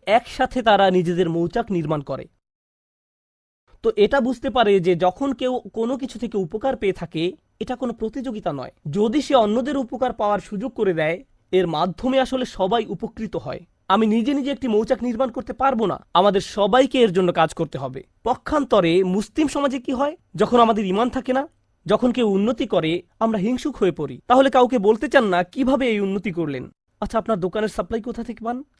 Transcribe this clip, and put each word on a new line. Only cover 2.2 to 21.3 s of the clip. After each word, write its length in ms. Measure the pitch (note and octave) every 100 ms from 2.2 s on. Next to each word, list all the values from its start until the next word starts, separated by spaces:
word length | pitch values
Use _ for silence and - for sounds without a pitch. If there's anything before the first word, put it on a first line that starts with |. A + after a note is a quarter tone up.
| - _ _ _ _ _ _ _ _ _ _ _ _ _ _ -
তো 100 | A3+ G#3
এটা 240 | G3+ C#4
বুঝতে 300 | A#3+ A#3+ C4+
পারে 300 | B3 G#3+ G3
যে 160 | E3+ E3+
যখন 360 | F3+ - C#4
কেউ 280 | C4 B3+ B3 -
কোনো 260 | A3 A#3 C4
কিছু 200 | C4 -
থেকে 200 | A3+ G3+
উপকার 380 | E3+ A3 C4+ C4+
পেয়ে 160 | G3
থাকে, 400 | F3+ E3 D#3+ F3 - _ _
এটা 160 | A3 B3
কোনো 160 | B3
প্রতিযোগিতা 600 | A#3 A3 C4+ B3+ G#3+ F3
নয়। 180 | C#3+ B2+ - D3+
যদি 320 | E3+ A3 C#4+
সে 120 | -
অন্যদের 420 | C4 G#3 A3+ C4 C#4
উপকার 360 | A#3+ A#3+ B3+
পাওয়ার 260 | A#3+ G#3 G3+
সুযোগ 340 | - G3+ B3+
করে 220 | - G3+
দেয়, 300 | D#3+ D#3 F3 - _ _
এর 140 | F#3 E3+
মাধ্যমে 540 | D3+ F3+ E3 C4 C4
আসলে 240 | B3 C4
সবাই 420 | B3 - F#3+ A#3 -
উপকৃত 500 | G3+ A3 - A3 E3
হয়। 240 | D3 - - _ -
আমি 180 | G3 A3
নিজে 280 | A3+ A#3
নিজে 160 | C#4+ C4+
একটি 180 | C4+ B3+
মৌচাক 340 | G#3+ A3 B3
নির্মাণ 280 | B3 A3 C4
করতে 220 | B3+ -
পারবো 340 | A3 C4+ A#3 G#3
না, 200 | C3+ -
আমাদের 260 | E3+ G3+ G3
সবাইকে 600 | - - G3+ B3 C4+ C4
এর 120 | A3+
জন্য 200 | F3 F3+
কাজ 220 | E3 D#3+
করতে 240 | - D#3+ C3+
হবে। 260 | C3+ C3 - _
পক্ষান্তরে 800 | A3+ B3 - D4+ C4+ G#3+ E3+ F3
মুসলিম 440 | F#3 F#3+ - - D4+
সমাজে 300 | D4 C#4+ C4
কি 140 | B3
হয়, 240 | B3 C#4+ E4 _
যখন 260 | D#3 G#3 A#3+
আমাদের 240 | A3+ A3
ঈমান 260 | F#3+ G3 A#3+
থাকে 220 | C4+ B3